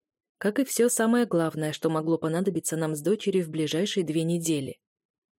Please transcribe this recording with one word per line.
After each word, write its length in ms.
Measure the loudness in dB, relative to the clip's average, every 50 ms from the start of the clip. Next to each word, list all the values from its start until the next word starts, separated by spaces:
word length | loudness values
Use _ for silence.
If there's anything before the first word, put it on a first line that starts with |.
| _ _ _ _ _ _ _
как 220 | _ -2 0 0 0
и 60 | 0
все 260 | 0 2 2 2 2
самое 340 | 4 2 2 4 4 4 2
главное, 480 | 2 2 2 2 0 0 -2 -4 -4 -4
что 160 | -2 -2 0
могло 300 | 0 0 2 0 0 0
понадобиться 580 | 0 -2 0 0 0 0 -2 -2 -4 -4 -2
нам 180 | -2 -2 -2 -2
с 60 | -2
дочерью 440 | 0 0 0 0 0 0 0 0 0
в 20 | 0
ближайшие 560 | -2 -2 -2 0 0 0 -2 0 -2 -2 -2
две 180 | 0 0 0 0
недели. 560 | 2 0 0 0 0 -2 -2 -2 -6 -10 -14 _ _ _ _ _ _ _ _ _ _ _ _